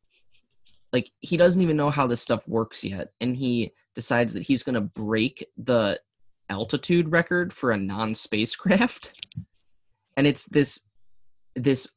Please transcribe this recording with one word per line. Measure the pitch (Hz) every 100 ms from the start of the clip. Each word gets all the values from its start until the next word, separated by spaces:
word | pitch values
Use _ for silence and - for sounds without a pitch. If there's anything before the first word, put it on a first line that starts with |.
| _ _ _ - _ _ - - _
like, | 127 - _
he | - 170
doesn't | 175 185
even | 175 151
know | 147
how | 143 131
this | 120
stuff | - 113 -
works | 113 110 -
yet, | 101 95 - -
and | 123 127
he | 131 120 110 - _
decides | - - 120 117
that | 87
he's | 87 131
gonna | - 120
break | 104 - 107 110 113 - - -
the | 120 120 104 - _ _ - _ -
altitude | 101 113 143 - 175 160
record | 165 170 180 180
for | - 127
a | 107
non-spacecraft. | 98 101 110 110 - 107 117 - 185 185 247 - - - - -
<laughs> | - _ _ _ _ _ _ -
And | 143
it's | -
this, | - 147 139 - - _ - - - - _ -
this | 127 127 -